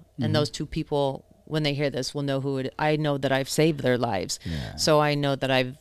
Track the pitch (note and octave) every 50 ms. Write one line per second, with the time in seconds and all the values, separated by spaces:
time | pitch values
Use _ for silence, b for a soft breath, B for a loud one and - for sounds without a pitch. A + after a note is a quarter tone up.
0 | - _ - - A#2+ - D#3 D3+ D3 C#3+ - - D3+ - - D#3+ D3+ - D3 C#3+
1 | C#3 C3+ C#3 - - _ _ _ _ - D3 D#3 D3+ C#3+ C#3+ C3+ D3 C#3 C3+ C3+
2 | C3 - - D3 C#3+ C#3 C3+ C3+ C3 C#3 C#3 C3 C3 C3 - - D3+ D3+ D#3 D3+
3 | D#3 D3 C#3+ C3+ C#3+ C3 C3 C3+ C3+ - - D#3 D3+ E3 D3+ C#3 - B2+ B2 A#2+
4 | B2 A#2 G2+ F#2 F#2 - - - - F2 D#2+ D2 B1+ G#1 - - - E3 D3+ D3+
5 | D3+ D3 D3 C#3+ C#3+ C#3 C#3 C3 C3+ C3 C3+ C3 B2+ B2+ C3+ -